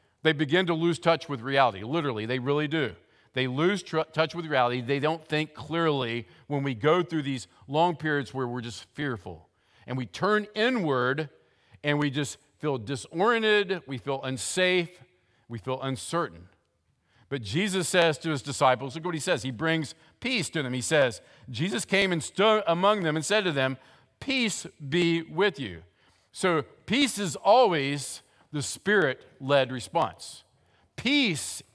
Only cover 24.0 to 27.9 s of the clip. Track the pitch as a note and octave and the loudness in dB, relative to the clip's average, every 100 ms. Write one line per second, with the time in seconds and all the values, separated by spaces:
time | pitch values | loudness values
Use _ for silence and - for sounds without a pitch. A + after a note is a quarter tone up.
24 | _ _ - C4+ A3+ - - - C#3+ F3 | _ _ -4 0 0 -2 -10 -14 -2 2
25 | E3+ E3 D#3+ D#3 G3+ D3 A2 E2 - _ | 2 0 -2 0 0 0 -8 -10 -16 _
26 | _ _ _ - F#3 D#3+ - - - A#3 | _ _ _ -2 0 0 -2 -14 -2 0
27 | C4+ G3 F#3+ - F#3+ A#3+ A#3 D#3+ C3+ | 0 0 -4 -2 4 6 6 2 0